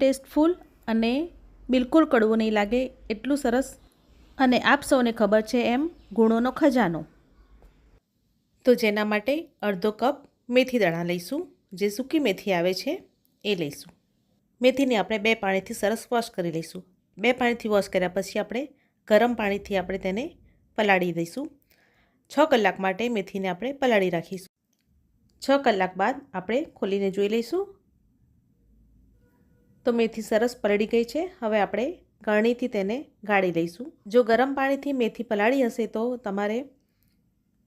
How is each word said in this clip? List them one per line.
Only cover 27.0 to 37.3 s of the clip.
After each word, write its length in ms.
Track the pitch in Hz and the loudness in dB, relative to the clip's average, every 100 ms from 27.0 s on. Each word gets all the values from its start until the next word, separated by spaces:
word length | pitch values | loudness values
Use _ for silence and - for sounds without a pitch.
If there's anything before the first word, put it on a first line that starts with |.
| 196 190 | -2 -2
જોઈ 140 | 202 | -2
લઈશું. 320 | 226 226 349 403 - _ _ _ _ _ _ _ _ _ _ _ _ _ _ _ _ _ _ _ _ - | -2 -2 -4 -6 -12 _ _ _ _ _ _ _ _ _ _ _ _ _ _ _ _ _ _ _ _ -2
તો 40 | 233 | 0
મેથી 240 | 226 226 214 | 0 -2 -2
સરસ 240 | 220 240 - | 0 0 -2
પલળી 260 | 208 202 214 | 0 0 2
ગઈ 120 | 233 233 | 0 0
છે. 100 | 294 359 - | -4 -6 -6
હવે 180 | 226 214 196 | -2 0 0
આપણે 200 | 208 262 359 _ _ - | -2 -4 -6 _ _ -2
ગાળણીથી 460 | 214 226 240 247 214 | 2 2 0 -2 -2
તેને 220 | 190 247 302 _ 214 | -2 -4 -8 _ -2
ગાળી 240 | 202 185 165 | 2 2 0
લઈશું. 340 | 170 170 277 - 208 | -4 -6 -16 -18 0
જો 160 | 233 226 | 2 4
ગરમ 260 | 226 269 277 | 4 2 0
પાણીથી 360 | 269 277 285 277 | -2 -2 -2 -2
મેથી 260 | 220 220 226 | -2 -4 -4
પલાળી 360 | 208 214 277 240 | 0 2 2 0
હશે 200 | 220 220 220 | -2 -6 -4
તો 60 | 233 247 208 | -4 -6 -6
તમારે 340 | 196 208 220 285 _ _ _ _ _ _ | -4 -4 -4 -8 _ _ _ _ _ _